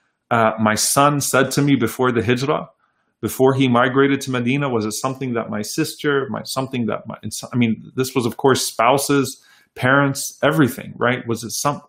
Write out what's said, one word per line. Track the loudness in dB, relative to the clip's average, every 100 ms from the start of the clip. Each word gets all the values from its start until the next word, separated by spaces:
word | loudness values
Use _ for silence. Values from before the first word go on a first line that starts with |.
| _ _ -2
uh, | 2 2 2
my | 0
son | 0 0 2 2 2
said | 0 0 2
to | 0
me | 2
before | 2 0 0 0
the | 2
hijrah, | 0 0 0 -4 -6 _ _ _ _ -8
before | -6 2 4
he | 4 4
migrated | 4 4 4 2 2
to | -2
Medina? | -4 -2 -2 -2
Was | -2
it | -4
something | -4 -6 -6 -4
that | -4 -4
my | -6
sister, | -6 -4 -6 -4 -2 -2 -2
my, | -8
something | -8 -6 -6 -4 -4
that | -6 -8
my, | -14
it's, | -12 -12 -6
I | 0
mean, | 0 0 -6 -6
this | -2
was, | -2 -2
of | 2
course, | 2 2
spouses, | 0 0 2 2 2 2 0 -6 _ _ _
parents, | -2 2 4 2 -2 -8 -2
everything, | 0 4 2 0 -12 -2
right? | -2 -2 -4
Was | -6
it | -6
some, | -4 -4 -4